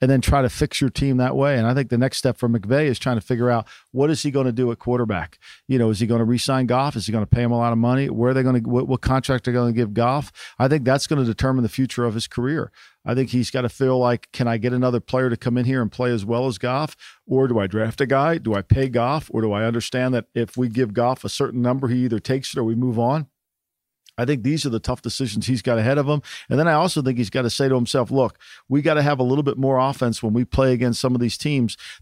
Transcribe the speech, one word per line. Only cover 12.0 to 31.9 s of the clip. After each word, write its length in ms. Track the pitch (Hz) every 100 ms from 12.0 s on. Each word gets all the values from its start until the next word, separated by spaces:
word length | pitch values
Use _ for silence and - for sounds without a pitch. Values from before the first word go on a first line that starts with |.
| 120
of 80 |
his 140 | 110 -
career. 440 | - 127 160 - - - _ -
I 100 | 123
think 140 | 127
he's 220 | 123 113
gotta 180 | 131 123
feel 280 | - 131 127
like, 320 | 123 120 -
"Can 160 | - 120
I 80 | 117
get 160 | 123
another 260 | 123 127 120
player 300 | - 127 127
to 80 | 117
come 200 | 127 123
in 60 |
here 180 | 123 131
and 80 | 110
play 220 | - 123
as 140 | 117 101
well 220 | 117 131
as 100 | 101
Goff? 400 | 123 131 151 - - - -
Or 220 | 131 131
do 100 | 117
I 80 | 95
draft 360 | 107 117 -
a 40 | 135
guy? 320 | 135 151 165
Do 160 | 110
I 80 | 101
pay 280 | - 135 135
Goff? 420 | 120 123 151 -
Or 80 | 113
do 120 | 110
I 100 | 101
understand 500 | 113 117 - 127 127
that 120 | 123 - 120
if 220 | 113 127
we 100 | 123
give 260 | 113 117
Goff 300 | 104 120 127
a 60 | 113
certain 320 | - 135 120
number, 260 | 123 131 127
he 160 | 123
either 160 | 127 110
takes 320 | - 135 -
it 60 | 135
or 60 | 113
we 100 | 117
move 240 | 127 117
on?" 280 | 120 156 143 _ _ _ _ _ _ _ _ -
I 60 | 123
think 160 | 143
these 240 | 120 156 143
are 60 |
the 80 | 110
tough 240 | - 123
decisions 420 | 117 - 127 107 110
he's 160 | 127
got 160 | 131 113
ahead 220 | 113 143
of 80 | 139
him. 160 | 151 - - -
And 100 | 123
then 80 | 165
I 60 |
also 280 | 151 180 156
think 140 | 127 123
he's 100 | 107
gotta 220 | 135 117
say 180 | - 135
to 60 | 131
himself, 360 | 120 131 113
"Look, 280 | 135 117 - - - -
we 140 | 139
gotta 220 | 151 151
have 160 | 143 135
a 40 |
little 200 | 127 139
bit 140 | 139 131
more 200 | 135 131
offense 440 | 135 135 123 110
when 120 | 113
we 100 | 117
play 300 | 123 - 131
against 260 | 123 123 113
some 160 | 131 123
of 60 |
these 160 | 120 -
teams 400 | 151 139 117 - -